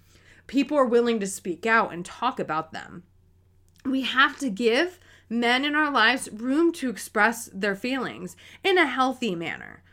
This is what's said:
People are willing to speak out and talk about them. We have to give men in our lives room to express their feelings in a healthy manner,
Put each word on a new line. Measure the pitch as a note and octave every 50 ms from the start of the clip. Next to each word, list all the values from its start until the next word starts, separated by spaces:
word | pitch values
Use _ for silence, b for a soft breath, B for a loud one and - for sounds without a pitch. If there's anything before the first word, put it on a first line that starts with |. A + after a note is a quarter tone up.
| b b b b b b b b b
People | - - C#4 C#4 - D4+
are | D4 C4
willing | A#3 A#3 A#3+ A#3+ A#3+ A#3 A3
to | G3
speak | F#3+ - - - G3 E3 D#3 -
out | A3+ A3+ A3+ G3+ - -
and | E3+ F3+
talk | - - - A#3 B3 B3
about | - D#3+ C3+ D#3 D#3+ D#3 - -
them. | F2+ - - F2 F3 - _ _ _ _ _ _ _ _ _ _ _ _ _ _ _ _
We | C4 C4 C4+
have | B3 G#3+ - B3+ C#4 D4+ C#4 -
to | C#4 B3+
give | F#3+ G3 A#3+ A3 A3+ C4+ E4+ F4+ - - b b b b b b
men | A3+ A#3 A#3+ A#3 B3 C4 C#4
in | D4 D4
our | D4+ D4+ C#4+
lives | C#4 A#3+ G#3+ A3+ B3+ B3+ - - -
room | G#3+ A#3 B3+ C4+ D#4 E4+ E4+ E4
to | - C4+ B3
express | G3 - - - - G#3+ G#3 A#3 A3+ - - - -
their | F#3+ G#3 G#3 G3
feelings | G3 - B3 C4+ C4+ G#3+ D3+ G#2+ A2 F3+ F3+ - B B B B B
in | B F#4+ F#4+
a | F4+ D#4+
healthy | C4 B3 C4 C4 C4 C4 - B3 G#3+ F3+
manner, | E3+ E3 D3 D2+ B1+ - G1+ - - b b